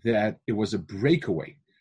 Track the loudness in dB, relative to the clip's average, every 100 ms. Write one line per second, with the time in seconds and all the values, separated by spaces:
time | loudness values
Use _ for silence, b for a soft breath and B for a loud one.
0 | 0 2 0 -2 -4 -2 -2 -2 -6 -2
1 | 2 2 2 -4 -6 -14 _ _